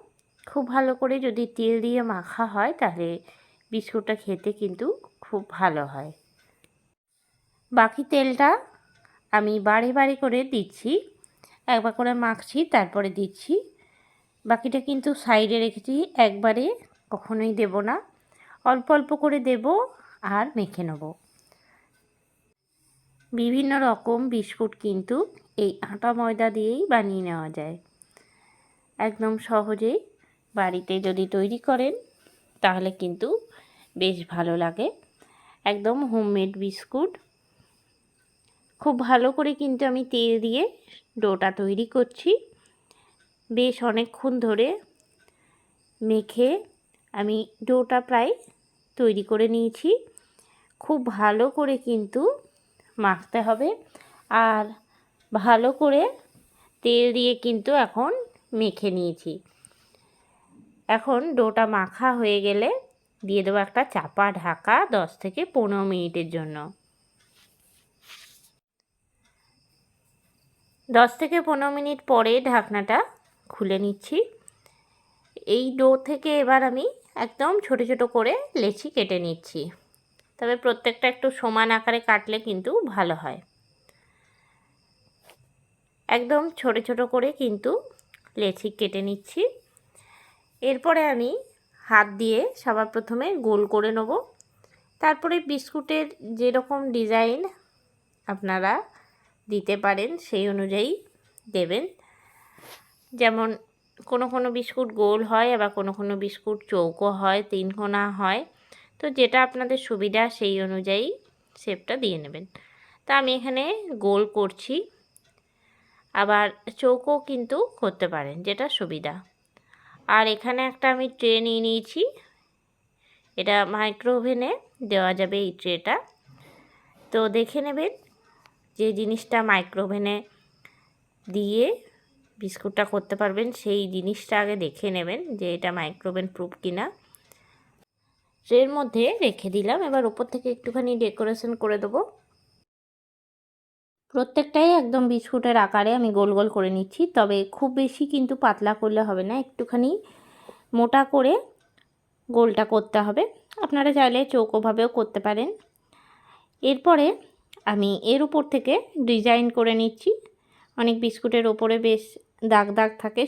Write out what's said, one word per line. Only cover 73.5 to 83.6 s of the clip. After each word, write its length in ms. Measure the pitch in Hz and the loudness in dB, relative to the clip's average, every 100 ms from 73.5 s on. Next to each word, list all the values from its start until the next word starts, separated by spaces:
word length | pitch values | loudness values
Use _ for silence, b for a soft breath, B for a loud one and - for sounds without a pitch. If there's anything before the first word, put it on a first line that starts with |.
| - 190 190 | -6 -2 -2
নিচ্ছি। 380 | 202 202 - 320 466 - _ b b b b b b b _ - - 220 | -2 -6 -6 -2 -2 -4 _ b b b b b b b _ -14 -2 0
এই 100 | 262 262 | 0 2
ডো 140 | 262 262 269 | 4 4 2
থেকে 240 | 285 311 294 | -4 0 2
এবার 220 | 254 269 | 4 4
আমি 220 | 262 254 415 - _ - | 4 0 -4 -6 _ -8
একদম 380 | 233 - 294 403 | -8 -2 0 0
ছোট 160 | - 254 240 | 0 -2 0
ছোট 140 | 254 240 | 0 2
করে 200 | 240 226 453 571 311 | 2 2 0 -2 -2
লেচি 320 | 208 202 - | 0 -2 -6
কেটে 280 | 262 190 185 | -2 0 -2
নিচ্ছি, 420 | 170 165 - 160 156 - _ _ _ _ _ - | -4 -8 -10 -10 -10 -14 _ _ _ _ _ -6
তবে 160 | 233 240 | -4 0
প্রত্যেকটা 480 | 247 233 240 233 254 | 0 0 -2 0 0
একটু 200 | 254 269 | 0 -2
সমান 380 | 262 233 220 226 | -2 -2 2 2
আকারে 280 | 226 220 233 | 2 2 -2
কাটলে 360 | 233 208 208 220 | 2 0 0 -6
কিন্তু 320 | 220 190 190 427 311 | -4 -6 -2 -2 -2
ভালো 280 | 202 175 160 | -2 -2 -2
হয়। 240 | 156 - - _ | -6 -12 -16 _